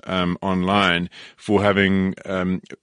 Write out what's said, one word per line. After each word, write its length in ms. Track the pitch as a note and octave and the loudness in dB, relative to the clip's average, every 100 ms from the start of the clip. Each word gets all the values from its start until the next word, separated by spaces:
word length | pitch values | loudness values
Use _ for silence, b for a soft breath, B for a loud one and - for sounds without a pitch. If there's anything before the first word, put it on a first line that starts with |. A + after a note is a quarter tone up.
| - | -6
um, 320 | F#2 F2+ F2 | -4 -2 -4
online 680 | G2 F#2 F2+ G2+ F#2 F2 F2+ B B B | -4 -2 0 2 2 2 -2 B B B
for 260 | - G2 | -2 2
having, 520 | G2+ G2 G2 G2 F#2+ - - | 2 2 2 2 0 -4 -6
um, 360 | F#2+ F2+ F#2 - - | -4 -2 -4 -8 -18